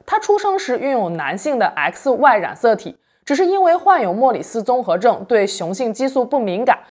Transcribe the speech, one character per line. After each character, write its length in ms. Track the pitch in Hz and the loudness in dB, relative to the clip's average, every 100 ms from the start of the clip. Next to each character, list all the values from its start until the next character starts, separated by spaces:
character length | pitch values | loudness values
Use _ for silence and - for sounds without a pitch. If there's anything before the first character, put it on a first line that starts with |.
| - | -4
他 120 | 427 | -4
出 200 | 415 415 | 0 0
生 180 | 415 381 | 0 -2
时 200 | 392 247 | -2 -4
拥 140 | 277 | -2
有 180 | 254 180 | -2 -2
男 280 | 165 139 - | -4 -6 -6
性 220 | 302 262 | -4 0
的 60 | 190 - | -2 0
X 340 | 147 - 269 | -4 -2 -2
Y 280 | 240 277 214 | 4 4 4
染 180 | 160 - | -2 -2
色 200 | 233 208 | 0 0
体， 220 | - - _ _ | -4 -18 _ _
只 120 | - 285 | -4 0
是 100 | 359 | 2
因 160 | 392 | 4
为 140 | 359 349 | 2 4
患 260 | 370 359 | 4 2
有 100 | 202 | 2
莫 200 | 196 262 | 2 0
里 100 | 185 | 0
斯 220 | - 226 | -6 -6
综 200 | 208 247 | -2 -2
合 140 | 196 175 | 0 2
症， 260 | 226 190 190 | 2 0 0
对 200 | 226 196 | 2 2
雄 260 | - 170 | -2 -8
性 200 | 196 240 | -4 -6
激 140 | 208 269 | -2 -2
素 180 | 269 240 | -2 0
不 140 | 285 | -2
敏 260 | 208 180 254 | -2 0 0
感， 140 | - - | 0 -2